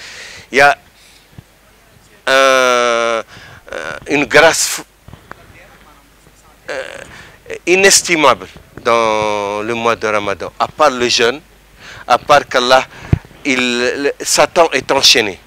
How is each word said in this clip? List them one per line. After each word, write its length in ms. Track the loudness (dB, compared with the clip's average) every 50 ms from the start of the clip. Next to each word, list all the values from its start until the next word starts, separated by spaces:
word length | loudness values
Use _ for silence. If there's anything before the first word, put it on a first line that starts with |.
| -20 -20 -18 -18 -20 -20 -20 -20 -12 -4
il 80 | 2 4
y 20 | 4
a 160 | 4 4 0 _ _ _ _ _ -20 -20 -20 _ _ _ -20 -20 _ _ _ _ _ _ _ _ _ _ _ _ _ _ _ -4
un, 60 | 0 2
euh, 920 | 4 4 4 4 2 2 2 2 0 0 0 0 0 -2 -2 -4 -4 -6 _ -16 -20 -20 -20 -20 -20 _ -16 -14 -12 -12 -12 -14 -12 -8 -4
une 160 | -2 -2 -2
grâce, 560 | 2 2 4 4 4 4 2 -2 -4 -6 -10 -12 _ _ _ _ -20 -20 -20 -20 -20 -20 -20 -20 -20 -20 -20 -20 -20 -20 -20 -20 -20 -20 _ _ _ _ _ _ -20 _ _ _ _ _ _ -14 -12
euh, 120 | -10 -10 -10 -12 -14 -18 -20 -20 -20 -20 -20 -20 -20 -20 _ -16 -14 -8 -2
inestimable 840 | 0 0 2 2 2 2 0 0 -2 -2 2 4 2 2 2 -2 -18 -20 -20 -20 _ -16 -8 -2
dans 800 | 0 0 0 0 0 -2 -2 -2 -2 -4 -4 -4 -6 -6 -6 -6
le 120 | -6 -6
mois 200 | -4 -2 -2 -2
de 140 | -2 -2 -2
Ramadan. 440 | -2 -2 -2 -4 -6 -6 -8 -12 -6 -6
À 80 | -6
part 240 | -4 -2 0 0 0
le 180 | 2 0 -2 -2
jeûne, 320 | 0 2 0 0 0 -2 -10 _ _ _ _ _ _ -20 -20 -20 -20 -10 -2
à 120 | 0 0 0
part 300 | 2 4 2 2 2 2
qu'Allah, 360 | -2 -2 2 4 4 2 2 0 -10 -12 -4 -2 -2 -2 -4 -12 -20 -10 -4
il, 580 | -4 -2 -2 0 -2 -2 -2 -2 -2 -2 -2 -4
le, 100 | -4 -4 -4
Satan 480 | -6 -4 0 2 2 2 4 2 2 2 2
est 180 | -4 -2 0
enchaîné. 480 | -2 2 2 2 2 2 0 -2 -4 -10 -16